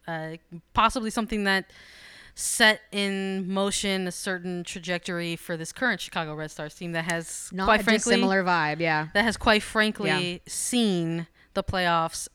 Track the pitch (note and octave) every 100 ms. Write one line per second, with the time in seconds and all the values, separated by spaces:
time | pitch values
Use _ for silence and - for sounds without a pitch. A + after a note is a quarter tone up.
0 | - E3 D#3+ E3 _ F3 - - A3 B3+
1 | A3 G#3 A3 A3 G3 F#3+ - - - -
2 | - - - - - - A3 G#3+ - G3+
3 | G3+ G3 F#3+ F#3+ F3+ F#3+ G3 G3 G#3 F#3+
4 | F#3 F3 - F#3 F3+ F3 F3 F#3+ E3+ F3
5 | - F3 E3+ E3 - E3+ D#3+ - B3+ G3+
6 | - - D#3+ D3+ D#3 - D3+ - F3 E3
7 | E3 E3+ E3 - - F3+ F#3+ G#3+ G#3 A3
8 | A#3+ G3 F#3+ F#3+ F3+ F3 D3+ D3+ E3 D#3
9 | D#3 G3+ A3+ G3+ - G#3+ - A3+ G#3+ G#3
10 | G3 D#3 F3+ F3 - - - B3 A3+ F3+
11 | E3 E3 E3 _ _ - - F#3+ F3+ E3+
12 | E3 - -